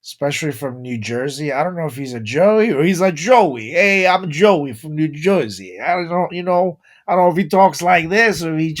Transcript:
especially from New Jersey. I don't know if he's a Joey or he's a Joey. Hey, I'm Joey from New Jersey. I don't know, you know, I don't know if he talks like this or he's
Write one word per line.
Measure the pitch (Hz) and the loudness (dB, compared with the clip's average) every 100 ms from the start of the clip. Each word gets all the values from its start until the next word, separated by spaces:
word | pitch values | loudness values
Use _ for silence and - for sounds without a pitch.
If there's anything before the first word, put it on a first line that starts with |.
especially | - - 143 147 156 | -20 -6 -4 -4 -6
from | 120 143 127 | -6 -10 -10
New | 123 120 | -10 -8
Jersey. | 104 120 135 135 151 | -6 -4 -4 -6 -6
I | 135 | -2
don't | 170 | -4
know | 175 | -4
if | 160 | -8
he's | 127 135 | -8 -10
a | 120 | -10
Joey | 107 131 190 220 226 | -6 2 2 4 2
or | 143 | 2
he's | 165 185 | 2 2
a | 190 | 0
Joey. | 156 180 247 190 123 110 | 0 4 4 4 -2 -4
Hey, | 160 202 196 185 | 0 2 4 2
I'm | 185 185 | 2 -2
Joey | 147 208 185 143 | 2 4 4 0
from | 113 156 | -8 -10
New | 151 156 | -4 -4
Jersey. | 147 170 196 117 95 95 90 | -2 0 0 0 -8 -14 -8
I | 131 | -4
don't | 180 170 | -2 -2
know, | 175 170 | -2 -2
you | 175 | -4
know, | 180 180 185 160 _ _ - | -2 0 0 -4 _ _ -4
I | |
don't | 180 | 2
know | 180 | 2
if | 170 | 2
he | 170 | 0
talks | 190 190 147 | 4 4 4
like | 170 180 160 | 2 2 4
this | 202 226 165 | 2 2 0
or | 165 156 | -2 -2
he's | 160 156 | -2 -4